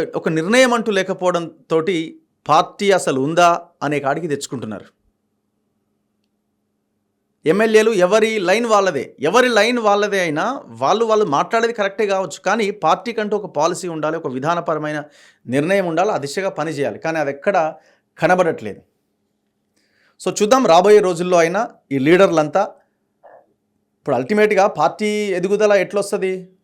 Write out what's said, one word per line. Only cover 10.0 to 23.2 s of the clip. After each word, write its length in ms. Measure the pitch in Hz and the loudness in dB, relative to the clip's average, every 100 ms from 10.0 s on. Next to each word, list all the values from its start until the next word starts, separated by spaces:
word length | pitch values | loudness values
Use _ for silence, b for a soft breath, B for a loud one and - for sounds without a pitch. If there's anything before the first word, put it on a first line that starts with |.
| 202 190 | 0 -2
అయినా 420 | 175 151 196 277 - | -2 -2 -4 -6 -12
వాళ్ళు, 380 | 113 135 202 | -4 0 0
వాళ్ళు 200 | 226 214 | 2 0
మాట్లాడేది 480 | 208 143 175 226 233 | 2 0 0 -2 -2
కరెక్టే 340 | 226 196 196 214 | -2 -4 -4 -2
కావచ్చు, 320 | 190 185 - - | -2 -4 -6 -4
కానీ 240 | 214 196 | -2 -2
పార్టీకంటూ 680 | 202 160 185 240 226 214 208 | -2 0 0 -2 -6 -4 -4
ఒక 200 | 190 147 | -6 -2
పాలసీ 320 | 160 180 180 | -2 -2 -8
ఉండాలి, 280 | 160 151 160 | -6 -4 -4
ఒక 100 | 160 | -6
విధానపరమైన 800 | 127 143 170 170 156 151 151 147 b b b - | -6 -4 -4 -4 -6 -6 -8 -10 b b b -6
నిర్ణయం 400 | 131 151 196 180 | -2 0 0 -2
ఉండాలి, 240 | 160 196 | -2 -2
ఆ 60 | 175 | -2
దిశగా 320 | 139 202 190 | -6 -6 -6
పని 220 | 185 151 | -6 -6
చేయాలి. 280 | 143 131 104 | -4 -6 -6
కానీ 200 | 160 160 | -6 -4
అది 120 | 143 | -4
ఎక్కడ 440 | 139 - 185 156 160 b b b - | -6 -2 0 -2 -4 b b b -2
కనబడట్లేదు. 640 | 214 185 170 139 104 92 _ _ _ _ _ _ _ _ _ _ _ _ _ _ | 0 2 2 -2 -8 -14 _ _ _ _ _ _ _ _ _ _ _ _ _ _
So 100 | - 180 | -8 -2
చూద్దాం 240 | 202 262 240 | 0 2 4
రాబోయే 320 | 165 190 208 | 6 8 6
రోజుల్లో 400 | 180 175 180 180 | 6 0 0 2
అయినా 320 | 165 185 233 - - | 2 0 -4 -8 -6
ఈ 60 | 139 | -2
లీడర్లంతా, 640 | 135 175 190 165 151 185 214 - _ _ _ _ | 4 6 6 4 0 0 -2 -6 _ _ _ _